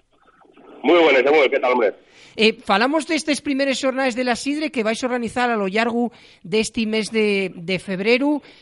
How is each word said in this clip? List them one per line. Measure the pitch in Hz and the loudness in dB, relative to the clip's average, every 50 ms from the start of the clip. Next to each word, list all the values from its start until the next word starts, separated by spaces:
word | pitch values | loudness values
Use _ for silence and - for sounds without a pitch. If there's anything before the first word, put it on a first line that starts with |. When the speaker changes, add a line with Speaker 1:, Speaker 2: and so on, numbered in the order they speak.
| _ _ _ _ _ _ _ _ _ _ _ - - - - - | _ _ _ _ _ _ _ _ _ _ _ -20 -20 -20 -14 -4
Speaker 1:
Muy | - 147 170 175 | 2 4 6 6
buenas, | 165 151 135 131 | 6 6 6 4
Samuel, | 120 139 151 156 135 117 | 4 4 4 4 4 4
¿qué | 139 135 | 2 0
tal, | - 123 | 0 0
hombre? | 123 123 113 95 - - _ _ _ - - - - | 2 2 2 0 0 -4 _ _ _ -20 -20 -12 -2
Speaker 2:
Eh, | - 214 220 220 | 0 2 2 2
falamos | - - - 196 202 233 269 302 320 262 | 0 -2 0 0 2 2 2 0 -2 -2
destes | - 320 294 - 311 285 - | -2 -4 -4 -2 -2 -4 -4
primeros | - 294 269 262 277 277 254 | -4 -4 -2 -2 -2 -2 -2
xornais | - - 262 247 262 269 254 214 | -2 -2 -2 -2 -2 -2 -2 -2
de | 247 254 | -2 -2
la | 247 240 | -2 -2
Sidre | - - 269 294 302 320 302 | -2 -2 -4 -4 -4 -4 -4
que | - 254 | -4 -4
vais | 208 214 226 - - | -4 -2 -4 -4 -4
organizar | 240 247 247 233 208 - 247 247 240 | -4 -4 -4 -4 -4 -4 -2 -2 -2
a | 233 | 0
lo | 214 202 190 | -2 -2 -2
largo | 185 220 226 214 226 240 240 226 - - - - - _ | -2 -2 -2 -2 -2 -2 -4 -4 -6 -10 -20 -20 -20 _
deste | - 170 196 220 220 - - 240 226 | -10 -4 -2 -2 -2 -2 -2 -4 -2
mes | 214 214 220 214 214 | -2 -2 -2 -4 -2
de, | 220 220 214 208 202 196 190 180 | -2 0 0 0 0 -2 -2 -4
de | - 185 165 170 190 175 | -6 -10 -8 -6 -6 -4
febreru. | - 196 190 180 196 220 240 240 277 294 302 277 - - - - | -4 -6 -6 -2 0 2 2 2 2 0 -2 -2 -6 -12 -20 -20